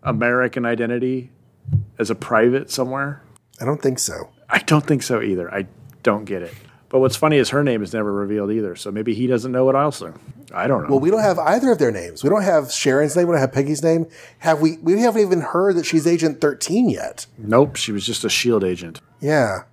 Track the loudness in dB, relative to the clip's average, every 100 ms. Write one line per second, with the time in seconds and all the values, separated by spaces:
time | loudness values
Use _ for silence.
0 | -4 -2 0 2 0 -2 -4 -2 -2 -2
1 | -4 -6 -8 _ _ _ -4 -4 -4 -6
2 | -4 -4 0 4 4 2 -4 -6 -4 -4
3 | -6 -8 _ -20 _ _ -6 -2 -2 -2
4 | -6 -8 -14 _ _ -4 2 0 2 -2
5 | 0 -2 -2 -4 -4 -6 -8 -14 -20 -2
6 | 0 0 -4 -10 -10 -16 -20 _ _ 2
7 | 2 2 2 2 2 0 0 -2 -2 -4
8 | -4 -4 -4 -4 -2 -4 -4 -8 -10 -6
9 | -4 -2 0 0 -2 0 2 2 0 -4
10 | -14 -16 -20 -20 -12 -6 -2 -2 2 2
11 | 2 2 2 2 2 2 2 4 2 0
12 | -8 -4 0 2 4 2 2 -2 2 2
13 | 2 2 2 2 2 0 -2 0 2 0
14 | -2 -10 -20 _ 0 2 2 0 0 4
15 | 4 4 2 2 0 0 2 2 2 2
16 | 2 2 2 2 0 0 -2 2 2 0
17 | -6 -12 -20 -14 2 4 4 0 -6 -4
18 | -4 -4 -2 0 2 2 0 -4 -10 -18
19 | _ _ 0 2 2 -2 -10